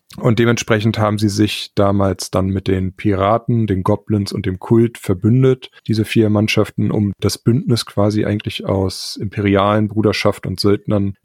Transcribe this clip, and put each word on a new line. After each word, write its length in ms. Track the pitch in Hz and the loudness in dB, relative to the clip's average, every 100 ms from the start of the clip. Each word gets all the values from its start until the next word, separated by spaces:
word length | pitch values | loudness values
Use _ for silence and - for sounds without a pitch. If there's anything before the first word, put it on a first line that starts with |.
| _ - | _ -4
Und 200 | 127 110 | 0 2
dementsprechend 600 | 117 117 - 107 110 107 | 2 2 0 0 0 0
haben 200 | 107 104 | 0 0
sie 100 | 107 | 0
sich 440 | 101 104 - - | 2 0 -2 -8
damals 560 | - 101 101 98 87 - | -2 0 2 0 -2 -4
dann 180 | 95 95 | -2 -2
mit 180 | 98 95 | -2 -2
den 280 | 95 92 | -2 -2
Piraten, 720 | - 104 95 98 117 - 117 107 | -4 -2 0 2 0 0 -2 0
den 180 | 92 | 0
Goblins 480 | 92 104 - 104 98 | 0 -2 0 -2 -2
und 120 | - 95 | -4 -6
dem 120 | 92 | -4
Kult 400 | - 117 117 - | 2 2 2 -2
verbündet, 720 | - 92 110 127 131 131 - _ - | -6 -2 2 4 2 0 -4 _ -4
diese 180 | 110 | -2
vier 260 | 104 117 107 | 0 0 2
Mannschaften, 600 | 107 107 - 101 - 107 | 2 0 0 -2 -2 -2
um 220 | 110 104 - | 0 -2 -2
das 180 | 104 - | -4 -2
Bündnis 480 | - 123 202 113 - | 0 0 0 -2 -2
quasi 380 | - 104 104 | -2 0 0
eigentlich 420 | - 107 - - - | -2 -2 -6 -8 -4
aus 500 | 95 95 - - - | -2 -2 -6 -8 -4
Imperialen, 720 | 98 - 101 98 101 107 107 | -4 0 2 4 4 2 0
Bruderschaft 580 | 107 107 95 104 - - | 0 0 2 0 -2 -6
und 120 | 95 | -2
Söldnern 560 | 101 104 - 104 98 - | 0 0 0 -2 -2 -6